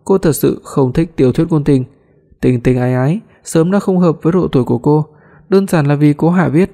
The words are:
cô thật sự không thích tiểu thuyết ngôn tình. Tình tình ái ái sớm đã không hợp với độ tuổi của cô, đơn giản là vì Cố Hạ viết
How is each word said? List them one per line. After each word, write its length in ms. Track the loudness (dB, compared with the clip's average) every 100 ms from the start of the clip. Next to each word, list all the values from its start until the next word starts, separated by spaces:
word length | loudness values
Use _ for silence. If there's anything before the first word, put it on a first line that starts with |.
cô 140 | -2 0
thật 140 | 0
sự 280 | 0 -2 -2
không 280 | -6 -2 -2
thích 240 | -2 -4 0
tiểu 160 | 0
thuyết 140 | 0 -2
ngôn 140 | -2
tình. 200 | 0 0 -2 _ _ _ _ _
Tình 200 | -2 0
tình 180 | 0 0
ái 160 | 0
ái 260 | 0 -2 -4 -8 _
sớm 260 | -4 -2 0
đã 80 | 0
không 180 | 0 0
hợp 180 | 0 0
với 100 | 0
độ 160 | 0 0
tuổi 160 | 0
của 140 | 0 -2
cô, 280 | 0 0 -2 _ _ -20 -2
đơn 180 | 0 2
giản 200 | 0 0
là 80 |
vì 180 | 2 2
Cố 180 | 2 0
Hạ 180 | 0 0
viết 220 | 0 -2